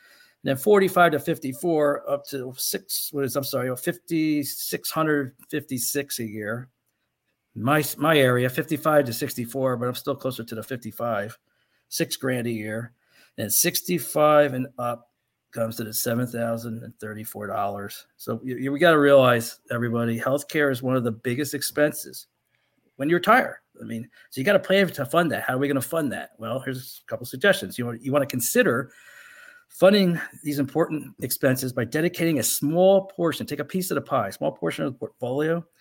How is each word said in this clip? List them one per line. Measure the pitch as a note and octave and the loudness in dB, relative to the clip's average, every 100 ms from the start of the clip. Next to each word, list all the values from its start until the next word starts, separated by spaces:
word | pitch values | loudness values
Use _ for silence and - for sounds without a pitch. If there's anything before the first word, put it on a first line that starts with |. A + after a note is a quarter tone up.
| _ _ _ _ | _ _ _ _
And | C#3 | -4
then | C3+ | 0
forty-five | G#3 G3+ F#3+ F#3 E3+ | 4 6 6 6 4
to | - | 4
fifty-four, | - D#3 C3 C3 F3 D#3 D3 C#3+ - | -2 -4 -6 -4 0 2 2 0 -2
up | C#3+ - | -6 -4
to | C3+ B2+ B2+ | -10 -8 -6
six, | - G3 - - - | -6 -6 -6 -8 -4
what | C#3+ C3+ | -2 -2
is, | C#3+ | -2
I'm | |
sorry, | C3 C3+ B2+ B2 | -4 -2 -2 -4
fifty-six | F3 E3+ - E3 D#3 D3 C3+ - - F3+ - | -4 -6 -4 -2 0 0 -4 -6 -6 -6 -4
hundred | D#3+ D#3 D3 C3 - - | -2 0 0 -2 -10 -8
fifty-six | D3+ - B2+ - C#3+ C#3 - | -8 -6 -6 -4 -4 -4 -6
a | A2 | -8
year. | G#2+ G#2 A#2+ C3 _ _ _ _ _ _ _ _ - | -8 -6 -6 -10 _ _ _ _ _ _ _ _ -4
My, | A2+ D3+ D3 - | 2 2 0 0
my | D3+ D3+ | 4 6
area, | B2+ B2 B2+ | 6 4 0
fifty-five | C#3+ D#3 D3+ D#3 D3+ B2+ | -2 -2 0 4 4 4
to | |
sixty-four, | A2 C#3 - A#2 C3+ C3 B2 | 0 -4 -6 -6 -2 -2 0
but | B2 | -4
I'm | B2 | -4
still | - C3+ | -6 -4
closer | C3 B2+ | -6 -6
to | A#2 | -10
the | A2 | -10
fifty-five. | - B2+ A2 - A#2+ G#2 G#2+ - _ _ _ _ - | -8 -10 -10 -6 -4 -2 -6 -12 _ _ _ _ -8
Six | - E3 - | -4 -4 -4
grand | C3 B2 A#2 | -4 -2 -2
a | |
year. | A2+ G#2+ A2 A#2 _ _ _ _ - | -4 -4 -6 -8 _ _ _ _ -8
And | G#2+ | -2
sixty-five | - E3 - - F3 B2+ D3+ D3+ D3 D3 | 0 0 -2 -2 -4 -2 2 6 6 4
and | B2+ B2+ - | 2 -6 -6
up | A#2+ A#2 _ _ _ _ _ | -6 -6 _ _ _ _ _
comes | - A2+ A2+ | -6 -4 -4
to | |
the | A2 | -6
seven | A2+ A#2+ A#2 B2 | -4 -2 0 -2
thousand | A#2+ A#2 A2+ A#2 A2+ | -4 -4 -4 -6 -10
and | A#2 - | -12 -14
thirty-four | G#2+ G#2+ A2 G#2+ G2+ | -12 -12 -12 -10 -6
dollars. | G#2 G2+ G2+ G2+ - - - | -4 -4 -4 -10 -14 -20 -14
So | - A#2 | -8 -6
you, | C3 B2 | -6 -6
you, | C3+ | -4
we | C#3+ | 4
gotta | F3 D#3 | 6 8
realize, | C#3+ C#3 B2+ A#2+ A#2 - - | 8 10 8 6 0 -8 -6
everybody, | A#2+ A#2+ A#2 A#2 A2+ | -2 -2 0 0 0
healthcare | C3 C#3+ - D#3+ C#3+ | 0 -2 -2 0 0
is | B2+ | 0
one | B2+ C3 | 0 0
of | |
the | A#2 | 0
biggest | A2 B2+ B2 C#3+ D3 | -4 -4 -4 -4 -4
expenses | - - D3 D3 - - - _ _ _ _ _ _ - | -4 0 0 0 -12 -16 -20 _ _ _ _ _ _ -4
when | C#3+ | 0
you | E3+ | 2
retire. | F3+ B3 - - _ - | 4 4 2 -6 _ -16
I | |
mean, | A2 A2+ A#2 _ _ | -12 -12 -12 _ _
so | C3 | -4
you | C3 | 2
gotta | F#3+ | 2
plan | F#3+ F#3+ F#3 | 4 2 2
to | - B2+ | 0 0
fund | E3 E3+ | 2 2
that. | G2+ | 0
How | - B2+ | -2 0
are | |
we | C#3+ | 0
gonna | C#3 | 0
fund | - - C#3+ | -2 -2 -2
that? | F2+ C#2 - | -4 -10 -10
Well, | A2 B2+ | -6 -6
here's | C3 B2+ - - | -6 -8 -10 -18
a | - | -10
couple | A2+ A#2+ | -10 -10
suggestions. | C3 G3+ F#3+ F#2 G#2+ | 0 2 2 -2 -6
You | A#2+ | -6
want, | A2+ | -6
you | C3+ | 0
wanna | C#3 C3 | 0 0
consider | B2 - A#3+ G3+ A#2+ C3+ _ - - - - - - _ | -2 0 2 2 2 -4 _ -20 -20 -20 -20 -20 -20 _
funding | - F#3 G#3 F#3 E3 - - | 4 6 6 4 0 -4 -10
these | D3 C#3+ | -6 -2
important | C#3 D#3 E3+ D3+ - - | 0 0 0 -2 -8 -8
expenses | B2+ - C3+ C3 C3 | -8 0 0 2 -2
by | B2+ | -4
dedicating | A#2 D3+ E3+ F3 E3+ D3 | -2 0 -2 0 0 0
a | |
small | G#2+ - C#3+ E3+ F#3 G3 F#3+ | 0 -2 0 4 6 6 2
portion, | - E3+ - A#2 | -2 -2 -2 -6
take | D3 | -8
a | C#3+ | -6
piece | F#3 F3+ | -4 -2
of | C#3+ | -4
the | |
pie, | - C3 G2 | -2 -2 -2
a | |
small | - D3 | -4 -6
portion | - D#3+ C#3+ D3+ | -4 -6 -4 -6
of | |
the | B2+ | -8
portfolio, | - - B2 C3+ D#3 E3+ - _ | -12 -8 -6 -2 -2 -2 -6 _